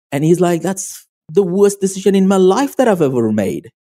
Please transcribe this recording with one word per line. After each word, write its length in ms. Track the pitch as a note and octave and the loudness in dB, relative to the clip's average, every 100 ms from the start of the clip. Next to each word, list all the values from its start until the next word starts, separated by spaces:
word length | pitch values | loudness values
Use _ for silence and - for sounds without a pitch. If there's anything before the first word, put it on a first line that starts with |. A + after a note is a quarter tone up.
| _ | _
And 120 | C#3 | -4
he's 160 | D#3 F3 | 0 2
like, 220 | F3 E3+ | 0 -2
"That's 460 | E3 F#3+ - - _ _ - | -4 -8 -10 -16 _ _ -2
the 120 | D#3+ | -2
worst 360 | F#3 F#3+ G3+ G3 | 0 2 0 0
decision 360 | F#3+ F#3+ G3+ G3 | -6 -2 0 2
in 120 | F#3+ | 2
my 100 | F#3+ | 4
life 380 | F#3 G3 C#4 - | 4 2 -2 0
that 100 | A#3+ | 0
I've 140 | F3+ | 2
ever 300 | C#3+ B2+ A2 | 0 0 0
made. 380 | G#2+ F#2+ C#2 - _ | -2 -4 -6 -12 _